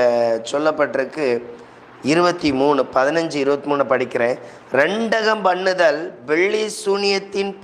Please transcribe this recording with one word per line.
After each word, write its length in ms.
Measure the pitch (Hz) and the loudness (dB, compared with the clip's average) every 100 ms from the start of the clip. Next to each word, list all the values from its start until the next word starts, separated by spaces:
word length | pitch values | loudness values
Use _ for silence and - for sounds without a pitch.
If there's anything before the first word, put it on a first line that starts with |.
| 123 120 117 113 113 | 4 4 2 0 -2
சொல்லப்பட்டிருக்கு, 920 | 143 156 151 143 131 131 151 139 120 120 - - - - - | -2 0 0 0 0 -4 -2 -2 -2 -4 -16 -20 -20 -20 -6
இருபத்தி 500 | 123 165 175 175 151 | 0 4 2 2 0
மூணு, 320 | 131 143 143 127 | 2 2 2 2
பதினஞ்சு, 420 | 135 135 165 165 143 | 0 2 0 -2 -2
இருபத்தி 320 | 139 143 143 | 0 0 0
மூணு 160 | 143 | -2
படிக்கிறேன். 560 | 135 127 123 127 117 127 - - - | 2 0 0 0 -2 -2 -8 -20 -2
"ரெண்டகம் 680 | 127 156 208 226 226 214 214 | 0 2 0 -2 0 0 2
பண்ணுதல் 680 | 190 180 190 185 165 147 170 - 123 | 0 0 0 2 2 2 -4 -12 -4
வெள்ளி 460 | 156 190 214 214 202 202 | 0 0 0 -4 -6 -4
சூனியத்தின் 720 | 196 202 196 196 196 196 196 | -2 0 -2 -4 -4 -4 -2